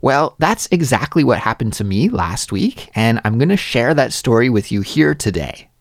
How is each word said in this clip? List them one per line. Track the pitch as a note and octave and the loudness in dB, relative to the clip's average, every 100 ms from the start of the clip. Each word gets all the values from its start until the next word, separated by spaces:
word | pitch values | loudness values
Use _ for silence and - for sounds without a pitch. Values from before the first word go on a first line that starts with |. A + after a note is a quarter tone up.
Well, | B2+ C#3 D3+ _ | 0 0 0 _
that's | D#3+ - - | -2 -2 -2
exactly | F3+ D3 B2 - E3+ | 0 2 0 0 2
what | C#3 A#2+ | 2 2
happened | - A2+ A2+ | 0 -4 -4
to | - | -4
me | G2+ G2 E3+ | -2 0 0
last | B3 E2+ - - | 0 -4 -4 -6
week, | F#2+ G#3+ - - | -2 -2 -4 -10
and | - A2+ A#2 | 0 0 2
I'm | G#2+ A2+ | 0 0
gonna | D3 G3 | 2 2
share | - B2+ A#2+ | 0 0 2
that | D3+ C3 | 2 0
story | - - A2+ B2+ | -2 2 4 4
with | A2 G2+ | 2 0
you | G#2 | -4
here | F#2+ D3+ D3+ | -2 2 2
today. | D3 - F2 C#2+ - - _ | 2 -2 -4 -8 -12 -20 _